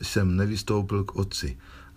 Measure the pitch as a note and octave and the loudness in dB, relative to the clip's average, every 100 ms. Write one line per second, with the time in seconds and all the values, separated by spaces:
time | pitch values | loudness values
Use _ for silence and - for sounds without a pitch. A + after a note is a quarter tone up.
0 | - G#2+ F#2+ F2+ G#2 G#2+ - G#2+ G2 G2+ | -2 2 4 4 2 0 0 0 2 -2
1 | G2 - G2 - D2 C2 - - - | -2 -2 -4 -4 -6 -8 -14 -20 -18